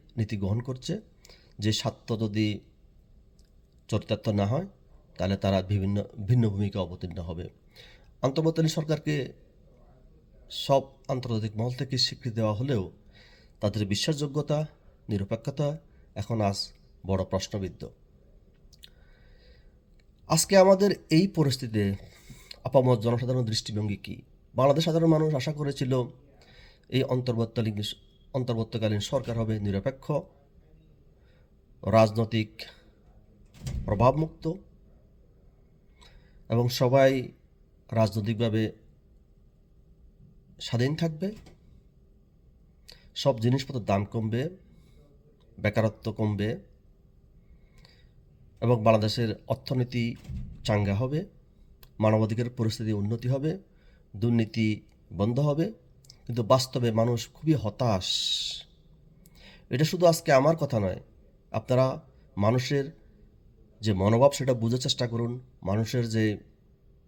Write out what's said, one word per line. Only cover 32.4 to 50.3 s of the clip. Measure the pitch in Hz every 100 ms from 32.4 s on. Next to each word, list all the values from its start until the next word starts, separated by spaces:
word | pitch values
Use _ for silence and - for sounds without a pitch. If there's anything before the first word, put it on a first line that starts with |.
| 107 - - - - _ - - - - - - - -
প্রভাবমুক্ত | - 101 123 143 160 - 160 190 - - - - - - - - - - - _ _ - - - - - -
এবং | 117 123
সবাই | - 127 135 135 135 123 - _ _ _ _ -
রাজনৈতিকভাবে | 113 110 110 104 110 117 110 110 - - - _ - _ _ - _ _ _ - - - - - - - -
স্বাধীন | - 117 131 156
থাকবে, | 165 156 190 220 - - - - - _ - - _ _ - - - _ - - -
সব | - 139 120
জিনিসপত্রের | 120 135 - 131
দাম | 98 101
কমবে, | 104 117 110 117 156 190 - - - - - - _ _ _ -
বেকারত্ব | 107 113 110 - 113
কমবে | 104 107 98 104 185 - - - _ - _ - - - - - - - - - _ - - - -
এবং | 117 120
বাংলাদেশের | 110 110 107 117 113 - -
অর্থনীতি | - - 131 123 123 117 - -